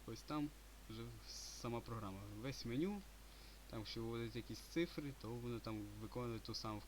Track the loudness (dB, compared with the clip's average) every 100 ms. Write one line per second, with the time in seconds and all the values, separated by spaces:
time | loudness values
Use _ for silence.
0 | -4 -4 0 4 2 0 -12 -10 -6 -4
1 | -4 -4 -6 -4 -4 -2 2 2 2 0
2 | 0 -2 -4 -2 -2 0 2 6 6 4
3 | -4 -10 -12 -12 -12 -12 -4 -2 -2 0
4 | 2 2 2 0 -2 -4 2 6 6 4
5 | -2 -2 -2 0 2 2 2 0 -2 -4
6 | -2 0 2 0 0 0 0 0